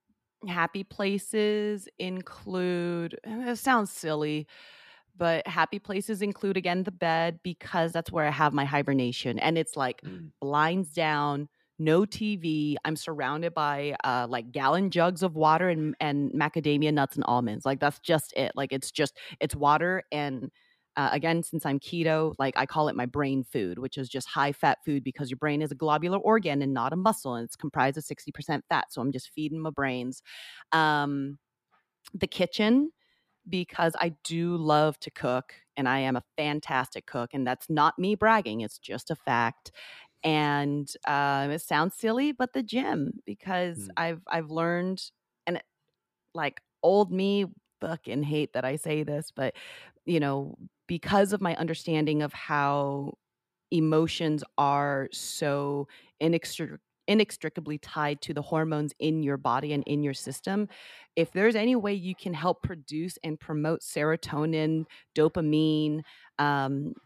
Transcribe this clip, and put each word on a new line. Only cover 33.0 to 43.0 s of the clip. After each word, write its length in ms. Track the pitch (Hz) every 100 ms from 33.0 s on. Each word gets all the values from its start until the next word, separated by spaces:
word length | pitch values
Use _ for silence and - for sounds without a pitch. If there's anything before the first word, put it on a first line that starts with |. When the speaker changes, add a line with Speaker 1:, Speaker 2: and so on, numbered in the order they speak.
| _ _ _ _ -
Speaker 1:
because 460 | 185 175 - 165 -
I 140 | 170 151
do 320 | - 165 170 175
love 420 | 156 151 156 143
to 100 | -
cook, 440 | - 131 127 - - _ -
and 120 | 131
I 120 | 135
am 160 | 131 127
a 80 | - -
fantastic 680 | 147 147 - 131 127 - -
cook, 240 | 127 120
and 120 | 139 127
that's 240 | 127 -
not 280 | 151 151 -
me 160 | 185
bragging, 460 | 208 214 226 120 110
it's 160 | 107 -
just 320 | - 104 -
a 60 | 160
fact. 560 | - 117 117 - - - - - - _
And, 680 | 160 156 147 143 143 147 139 - -
um, 440 | 143 143 139 143
it 100 | 160
sounds 320 | - 151 180 -
silly, 360 | 220 233 294
but 200 | 269 254
the 100 | 269
gym, 580 | 220 240 - -